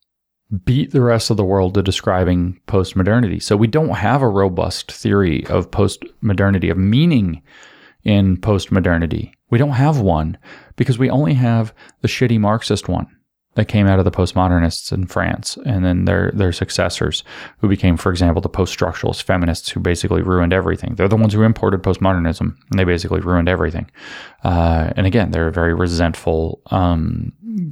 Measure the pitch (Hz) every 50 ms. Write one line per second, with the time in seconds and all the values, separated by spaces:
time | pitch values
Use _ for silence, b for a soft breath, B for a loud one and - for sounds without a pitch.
0 | _ _ _ _ _ _ _ _ _ - 110 92 - - 123 139 - - - 139
1 | 123 120 117 110 - - 117 104 101 92 98 98 92 90 95 101 92 98 92 -
2 | - 110 92 92 92 90 90 90 87 90 90 - _ - - 95 92 - - 95
3 | 92 98 110 123 120 92 87 - - - 107 104 113 113 147 156 160 135 107 87
4 | 95 101 127 143 135 113 98 98 98 95 90 87 85 82 - - - - - -
5 | - 107 101 101 95 85 76 - - - 95 92 87 - - - 101 101 - -
6 | - - - _ - 107 95 90 98 98 98 90 92 87 82 92 95 101 110 135
7 | 165 175 151 117 98 87 80 76 B B B B B B B B B B B B
8 | - 107 104 101 98 95 90 87 - 110 101 92 - - 101 95 85 90 87 82
9 | 85 80 78 - - - _ _ _ _ 120 117 147 147 131 117 139 151 156 135
10 | 101 95 82 78 78 80 85 B B B B B B B B - 123 - 120 110
11 | 135 127 - 135 151 160 147 127 127 117 117 113 113 110 B B B B B _
12 | - 107 - - 127 117 120 110 104 101 107 113 - - 104 - - - 90 85
13 | - - _ _ _ _ _ _ _ _ _ - 104 - - 107 101 98 95 95
14 | 90 92 - - 90 - - 92 90 90 90 85 82 80 - - - - - 98
15 | 90 87 - 92 87 85 87 - - - - 262 269 139 107 90 90 90 90 90
16 | 92 92 92 90 92 90 92 101 98 90 87 - - - - - 90 90 - -
17 | 76 76 - - B B B B B B B _ - 101 98 - - 92 85 82
18 | - 95 90 87 90 85 82 82 - - - - 90 - - - 90 87 - -
19 | - - - - - - 92 90 85 85 85 - - - - 92 90 90 87 -
20 | - - 87 87 87 92 92 90 87 85 92 95 90 87 85 - - - 117 -
21 | 92 98 113 110 110 104 104 107 110 110 113 - 113 98 98 90 - 95 90 -
22 | 95 95 92 87 82 82 85 - 90 87 - - _ - 101 98 92 87 87 85
23 | 87 90 87 85 85 87 90 85 85 90 92 85 85 82 85 90 87 - B B
24 | B B B B B B B B - - 87 85 85 85 82 80 78 - - -
25 | 98 95 95 117 92 80 85 82 82 80 82 87 82 85 85 87 90 87 85 82
26 | 85 82 80 - - - 80 80 80 82 - - _ - - 95 90 87 87 80
27 | 80 80 80 - - - - _ 202 226 220 196 175 151